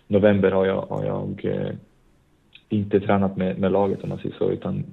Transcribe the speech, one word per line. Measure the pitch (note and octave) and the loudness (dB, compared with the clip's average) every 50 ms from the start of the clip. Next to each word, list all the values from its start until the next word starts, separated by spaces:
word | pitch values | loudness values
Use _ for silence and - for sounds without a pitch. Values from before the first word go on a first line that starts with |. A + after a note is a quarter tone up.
| _ _ | _ _
november | G2+ G2+ G2 G#2 G2+ G2 F#2+ F#2+ | 2 4 6 6 6 6 4 4
har | F#2+ F#2+ F#2+ | 4 4 2
jag, | F#2+ F#2+ G2 | 2 0 -2
har | G2 - G2+ G2+ G2+ | -4 -4 -6 -4 -4
jag, | G2+ G2 G2 G2 G2 G2 F#2+ - | -4 -4 -4 -4 -6 -8 -6 -4
eh, | - G1+ G1+ - - G2+ - - _ _ _ _ _ _ _ _ _ _ _ _ _ _ - _ _ | -4 -4 -4 -4 -6 -8 -10 -12 _ _ _ _ _ _ _ _ _ _ _ _ _ _ -20 _ _
inte | G#2+ G#2 G2+ G2+ - G2 | -2 -2 0 2 0 0
tränat | F#2+ - G#2 G2 G2 F#2+ G2 F#2 | 2 2 2 2 2 0 0 -2
med, | F#2 F#2 F#2 F#2 | -2 -2 -2 0
med | G2 F#2 | 0 0
laget | F#2 G2 G2+ G2 F#2+ F#2+ - | 2 2 2 0 -2 -4 -6
om | F#2+ | -8
man | F#2+ F#2+ | -8 -6
säger | - - F2 | -8 -10 -4
så, | - G2 F#2+ | -2 -2 -2
utan | F#2 F#2+ - F#2+ G2 G2 G2 - | -2 -2 -4 -6 -6 -6 -6 -6